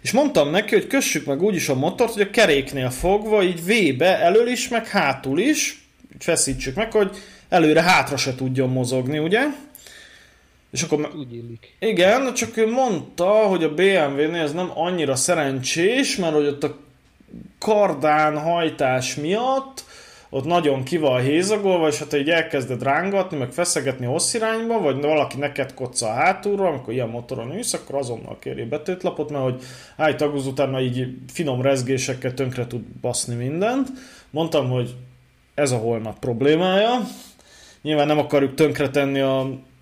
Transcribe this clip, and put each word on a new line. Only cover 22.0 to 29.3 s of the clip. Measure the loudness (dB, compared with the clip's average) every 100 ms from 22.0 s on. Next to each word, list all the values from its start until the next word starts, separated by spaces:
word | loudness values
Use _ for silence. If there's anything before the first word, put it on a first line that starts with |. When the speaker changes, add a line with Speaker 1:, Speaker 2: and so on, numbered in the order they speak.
| -2
Speaker 1:
ha | 0
így | 2
elkezded | 2 2 -4 -4 -2
rángatni, | 0 0 2 -2 -2 -4
meg | -6
feszegetni | -2 -2 0 -2 -4 -2
hossz | -2 -2
irányba, | 0 -2 -2 -2 0
vagy | 0 0
valaki | 2 2 0 -2
neked | -4 -4 -6
kocca | -6 -8 -4 -4
a |
hátulról, | 2 2 2 -2 0 0
amikor | -2 -4
ilyen | -4 -4
motoron | -6 -8 -8 -8 -8
ülsz, | -6
akkor | -6 -6 -6
azonnal | -4 -8 -10 -12
kérjél | -10 -8 -6
betétlapot, | -6 -6 -4 -4 -4 -6